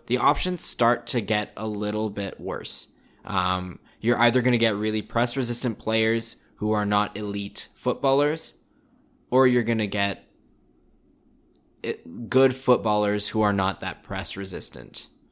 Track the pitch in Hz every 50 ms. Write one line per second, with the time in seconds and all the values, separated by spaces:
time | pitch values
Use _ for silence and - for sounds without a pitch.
0 | _ - 123 123 120 139 151 - - 185 180 165 - - - - 120 117 120 -
1 | - - - 120 104 101 110 107 107 - - - 110 107 107 101 104 104 104 107
2 | 110 107 101 104 98 95 - - 85 95 82 - - - - - - - _ _
3 | _ _ _ _ - - 101 95 90 90 92 90 90 92 - - _ - _ _
4 | - 113 120 - 120 120 117 127 117 127 123 113 113 113 104 104 107 107 107 110
5 | 101 - - 117 123 131 - 139 123 117 120 - - 123 107 - - 107 110 113
6 | 110 110 113 113 110 - - - _ _ _ _ 110 107 107 104 104 101 104 104
7 | 104 101 - 104 104 101 101 101 104 98 - - - - _ - - - - -
8 | - 135 135 143 147 147 160 165 - - - _ _ _ _ _ _ _ _ _
9 | _ _ _ _ _ _ 127 131 131 127 123 123 110 113 117 110 107 98 98 101
10 | 101 101 98 - - _ _ _ _ _ _ _ _ _ _ _ _ _ _ _
11 | _ _ _ _ _ _ _ _ _ _ _ _ _ _ _ _ - 113 117 -
12 | - 85 82 110 117 98 123 131 135 131 123 - - - 123 107 98 110 107 107
13 | 104 104 104 104 - - - 110 107 104 101 101 95 95 95 - - 95 - -
14 | - - 98 95 92 - - 95 98 90 90 82 - - - 67 57 50 - -
15 | - - _ _ _ _